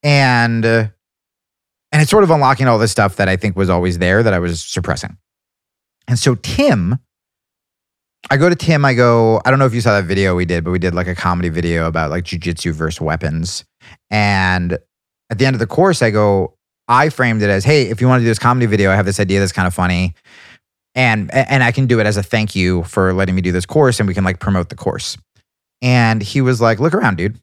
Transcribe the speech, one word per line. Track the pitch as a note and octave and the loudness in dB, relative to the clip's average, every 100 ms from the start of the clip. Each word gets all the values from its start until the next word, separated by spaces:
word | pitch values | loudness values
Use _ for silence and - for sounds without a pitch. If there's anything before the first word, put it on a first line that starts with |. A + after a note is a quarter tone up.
And, | D3 C#3+ C3+ B2 A#2 A#2 A2+ | 2 2 4 2 2 0 2
uh, | A2+ G#2+ _ _ _ _ _ _ _ _ _ _ | 0 -2 _ _ _ _ _ _ _ _ _ _
and | D3+ | 0
it's | D3+ | 2
sort | G#3+ | 4
of | G3 | 4
unlocking | D#3+ C3+ C3 C3 | 4 2 2 2
all | A2+ | 2
this | A2 | 2
stuff | - G2+ F#2 | 0 -2 0
that | F#2+ | -2
I | F#2+ | 0
think | G#2+ F2+ | -2 -2
was | F#2+ | 0
always | F2 F2+ F2 | 0 0 -2
there | F2+ G2 | 0 2
that | A2+ | 2
I | F#2 | 0
was | F2 E2 | -2 -6
suppressing. | - - F2 D2 - - _ _ _ _ _ _ _ _ - | -8 -8 -6 -6 -8 -16 _ _ _ _ _ _ _ _ -4
And | B2 | -2
so | - B2 | 0 -2
Tim, | - - C#4+ B2 F2 B2+ _ _ _ _ _ _ _ _ _ _ _ _ - | -4 0 2 2 0 -4 _ _ _ _ _ _ _ _ _ _ _ _ -4
I | C#3 | 2
go | E3+ | 2
to | F3 | 2
Tim, | - D#3 C#3+ | 0 2 2
I | B2 | 4
go, | B2 A#2 A2+ A2 - | 4 4 4 2 2
I | |
don't | C3+ | 2
know | C3+ | 2
if | |
you | A#2 | 0
saw | A#2 G#2 | 2 2
that | F2+ | 2
video | G2 G2 F2+ | 0 0 0
we | F2+ | 0
did, | F2 | -2
but | E2 | -2
we | F2+ | -2
did, | F2+ F2 | -2 -2
like, | F2 | -4
a | |
comedy | F2 F2+ F2+ F2 | -4 -2 -2 -2
video | D#2+ E2+ E2+ D#2+ | -4 -2 -2 -2
about, | E2 D#2 | -2 -4
like, | E2+ | -4
jujitsu | E2+ F2 E2+ E2 F2 | -6 -8 -6 -6 -6
versus | D#2 D#2+ D#2+ | -4 -6 -4
weapons. | D#2+ D#2 D#2+ D#2 F2 - - _ - - _ | -6 -4 -4 -6 -6 -10 -16 _ -20 -20 _
And | G#2+ G#2 G2 F#2 F#2 F2 F2 _ _ _ _ _ | 0 2 2 0 0 -2 -6 _ _ _ _ _
at | G#2+ | -2
the | C3+ | 0
end | B2+ | 0
of | |
the | A2+ | -2
course, | - F#3+ F3 | 0 0 2
I | A#2 | 0
go, | G#2 G#2 G2 F#2 _ _ _ _ | 2 2 0 -2 _ _ _ _
I | A#2+ D3+ | 2 2
framed | - B2+ A2+ | 0 -2 0
it | G#2 | 0
as, | G2 | 0
"Hey, | G2 D3+ | 2 2
if | A2+ G#2+ | 0 0
you | B2+ | 2
wanna | B2+ | 2
do | A#2 | 2
this | A2 | 0
comedy | A#2+ B2+ A#2 | 0 2 0
video, | G#2 G2 | 2 2
I | F#2+ | 2
have | G2 | 0
this | G2 | -2
idea | G2+ G2 | 0 0
that's | G2 | 0
kinda | - F2+ | -2 -4
funny. | F2+ F2+ F2+ F2+ E2+ _ - - - _ _ _ - | -2 -2 0 -2 -6 _ -20 -20 -20 _ _ _ -2
And, | B2+ A2 F#2+ | 0 0 -2
and | C3 C3 C3+ | -2 0 2
I | A#2+ | 2
can | A#2+ C3 | 0 0
do | A#2+ | 2
it | G#2+ | 2
as | G2+ | -2
a | |
thank | F#2+ A2+ G#2+ G2 | -2 -2 -2 -2
you | F2+ F2+ | 0 0
for | E2 - F#2 | -2 -2 0
letting | F#2 F#2+ F#2 | 0 -2 -2
me | |
do | F2+ | -2
this | F2+ F#2 | -2 -2
course, | D3+ C#3 A#2+ | 0 2 2
and | G#2 | -2
we | |
can, | F#2+ | -2
like, | F#2 F#2 | -2 -4
promote | - F#2+ F2 | -4 -4 -4
the | - | -6
course." | - - - - _ _ _ _ _ _ | -8 -6 -10 -14 _ _ _ _ _ _
And | B2+ B2+ A2+ A2 | 0 2 2 0
he | G2+ - | -2 -2
was | C3 B2 | 0 2
like, | A#2 G#2+ | 2 2
"Look | D3+ | 0
around, | F3 E3 F2+ | 0 -2 -2
dude. | F#2+ A2 | -4 -6